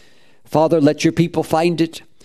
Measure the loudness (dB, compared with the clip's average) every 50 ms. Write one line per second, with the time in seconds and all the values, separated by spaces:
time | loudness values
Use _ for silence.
0 | -20 -20 -20 -20 -20 -20 -20 -20 -18 -4 0 0 2 2 2 2 2 2 0 2
1 | -2 -2 0 0 -2 0 -2 -6 -4 -2 -2 0 0 0 0 0 -2 -4 -4 -18
2 | -20 -20 -20 -20